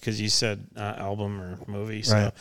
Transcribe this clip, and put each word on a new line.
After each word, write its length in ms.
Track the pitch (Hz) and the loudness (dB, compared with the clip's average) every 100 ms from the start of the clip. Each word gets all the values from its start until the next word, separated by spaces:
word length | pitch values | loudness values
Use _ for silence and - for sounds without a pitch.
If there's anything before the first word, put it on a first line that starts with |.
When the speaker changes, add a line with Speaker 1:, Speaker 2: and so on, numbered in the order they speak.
Speaker 1:
'cause 180 | - 107 | -4 0
you 100 | 107 | 2
said, 380 | - 113 101 101 110 | 2 2 -2 -8 -6
uh, 180 | 104 110 | -6 -4
album 440 | 98 104 101 101 | -4 -2 -2 -4
or 160 | 90 90 - | -6 -10 -8
movie. 380 | 101 110 107 | -6 -4 -2
So 100 | 107 107 | 4 6
Speaker 2:
Right. 160 | 104 - | 6 0